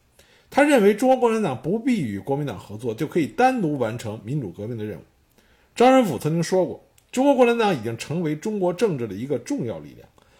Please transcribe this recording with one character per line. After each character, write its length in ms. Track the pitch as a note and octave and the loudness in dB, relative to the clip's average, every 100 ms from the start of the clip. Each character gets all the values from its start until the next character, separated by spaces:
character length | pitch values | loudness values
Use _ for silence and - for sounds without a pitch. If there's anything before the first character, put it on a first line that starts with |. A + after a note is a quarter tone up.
| _ _ _ _ _ | _ _ _ _ _
他 140 | - | 2
认 180 | D4 C4+ | 4 6
为 140 | G3+ G#3 | 6 4
中 140 | B3+ | 2
国 80 | B3+ | 4
共 160 | A#3 | 2
产 100 | A3 | 0
党 180 | F#3+ B2 | -2 -4
不 160 | D3+ A3 | -4 -2
必 240 | C4 A#3 | 0 0
与 160 | A#2+ G2 | -2 -4
国 200 | G2 C#3 | -4 -4
民 80 | C#3+ | -4
党 120 | F#2 | -8
合 200 | - G#2+ | -14 -10
作， 160 | A#2+ | -8
就 120 | A2+ D#3 | -6 -4
可 140 | F3+ | -2
以 80 | B2 | -2
单 340 | - B3+ C4 | 2 2 2
独 160 | E3 C#3+ | -2 -2
完 220 | A2+ A#2 | -2 -4
成 180 | A2 A2 | -8 -10
民 160 | G#2 D3 | -6 -6
主 100 | G2+ | -6
革 140 | F2 G#2+ | -8 -10
命 120 | A#2 | -8
的 80 | G#2+ | -8
任 120 | D#2+ | -10
务。 40 | - _ _ _ _ _ _ - | -16 _ _ _ _ _ _ 2
张 160 | B3 | 6
申 120 | C4 | 6
府 140 | G#3 G#2+ | 4 -2
曾 160 | D3+ | -2
经 100 | E3 | -2
说 220 | E3 F#3 D#3 | 0 0 0
过， 180 | - _ _ _ | -4 _ _ _
中 140 | B3 | 0
国 120 | C#4+ B3+ | 2 6
共 100 | A#3+ | 4
产 120 | A#3 | 4
党 160 | G#3+ | 0
已 80 | D3 | 0
经 160 | G#2+ A2+ | -4 -8
成 240 | - E3 | -6 -4
为 140 | D#3 D3+ | -4 -4
中 240 | A3 G#3+ | -6 -2
国 140 | F3 | -2
政 240 | F3 A3+ C#3 | 0 -2 0
治 100 | A2+ | -6
的 60 | |
一 120 | F#2+ C3+ | -6 -6
个 140 | C3 | -6
重 260 | - C#4 A#2+ | -4 -6 -6
要 140 | E2 | -8
力 140 | D2 | -14
量， 140 | B1 - _ _ | -20 -20 _ _